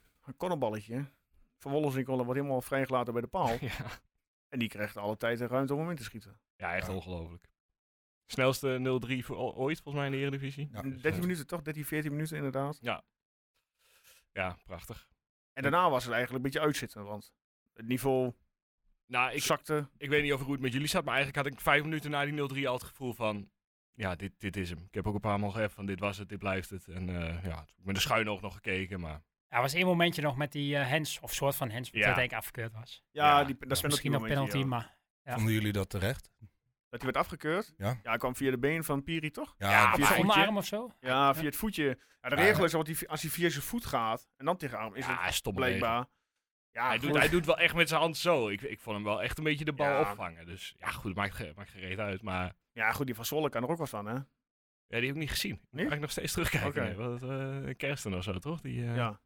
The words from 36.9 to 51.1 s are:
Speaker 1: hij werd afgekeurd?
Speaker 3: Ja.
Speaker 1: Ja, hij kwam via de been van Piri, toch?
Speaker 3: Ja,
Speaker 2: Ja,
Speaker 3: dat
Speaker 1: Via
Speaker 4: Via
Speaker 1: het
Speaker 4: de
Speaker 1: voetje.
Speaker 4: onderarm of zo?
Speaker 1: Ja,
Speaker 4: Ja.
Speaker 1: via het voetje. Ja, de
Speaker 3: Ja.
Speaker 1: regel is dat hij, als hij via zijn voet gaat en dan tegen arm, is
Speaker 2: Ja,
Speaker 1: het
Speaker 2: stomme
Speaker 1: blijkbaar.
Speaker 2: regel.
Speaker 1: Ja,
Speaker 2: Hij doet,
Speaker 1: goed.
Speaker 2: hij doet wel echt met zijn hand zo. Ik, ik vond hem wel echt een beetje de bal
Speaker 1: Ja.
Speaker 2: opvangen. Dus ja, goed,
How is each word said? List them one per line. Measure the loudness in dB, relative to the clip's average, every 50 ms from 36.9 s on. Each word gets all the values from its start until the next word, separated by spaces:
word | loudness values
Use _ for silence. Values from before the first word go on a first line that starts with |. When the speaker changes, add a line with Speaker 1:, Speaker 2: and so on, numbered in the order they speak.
| -10 -6 -4
Speaker 1:
hij | 0 2
werd | 0 0
afgekeurd? | 0 -2 -6 -2 -2 0 0 -2 -4 -6
Speaker 3:
Ja. | -4 -2 -2 -2 -2 -2
Speaker 1:
Ja, | -2
hij | 0 2
kwam | 2 0 0
via | 0 2 2
de | 2 2
been | 2 2 2 0 0
van | 0 -2 -2 -2
Piri, | -2 -4 -4 -4 -4
toch? | -6 -8 -10 -10 -8 -2
Speaker 3:
Ja, | 2 6
Speaker 2:
Ja, | 6 8 8
Speaker 3:
dat |
Speaker 1:
Via | 8 6
Speaker 4:
Via | 6
Speaker 1:
het |
Speaker 4:
de | 6
Speaker 1:
voetje. | 6 6 6 6
Speaker 4:
onderarm | 6 6 6 6 6 4
of | 0 -2
zo? | -2 -4 -4 -6 -8 -12 _
Speaker 1:
Ja, | -2 2
Speaker 4:
Ja. | 4 6 6 6 6
Speaker 1:
via | 4 2
het | -2 -2
voetje. | -2 -2 -2 0 2 2 2 0 -2 _ _ _ _
Ja, | -4 0
de | 4
Speaker 3:
Ja. | 6 8
Speaker 1:
regel | 8 8 6 6
is | 4
dat | 4 2 0
hij, | 0 -2 -6 -6 -4
als | -4 -4 -4
hij | -4
via | -2 2 2 2
zijn | 2 0 -4
voet | -4 -4 -4 -2
gaat | 0 0 2 2 2 0 0 -4 _ _
en | -4 0
dan | 0 0
tegen | 0 -2 -6 -6 -6
arm, | -6 -6 -6
is | -4 -2
Speaker 2:
Ja, | -2 -2 0
Speaker 1:
het | 0 0 0
Speaker 2:
stomme | 0 0 0 0 2
Speaker 1:
blijkbaar. | 2 2 2 4 2 2 2 2
Speaker 2:
regel. | 0 -4 _ _ _ _ _ _ _ _ _ _ _ _
Speaker 1:
Ja, | -6 -2 0 2
Speaker 2:
Hij | 2 2
doet, | 2 2
Speaker 1:
goed. | 4 6
Speaker 2:
hij | 6 6
doet | 6 4 4
wel | 4 4 6
echt | 4 4 6
met | 4 4 4
zijn | 4 4
hand | 2 2 0
zo. | 2 2 4 4 4 4 0
Ik, | -2 -4 -6
ik | -8 -10 -8
vond | -8 -6 -6
hem | -2 0
wel | 0 0 0 0
echt | -2 -2 -2
een | 0
beetje | 0 0 0 0
de | -2 -2
bal | 0 2
Speaker 1:
Ja. | 2 4 4
Speaker 2:
opvangen. | 2 2 0 -4 -6 -8 -8 -10 -14
Dus | -12 -12 -12 -12 -14 -14 -10
ja, | -8 -8
goed, | -6 -4 -4 -4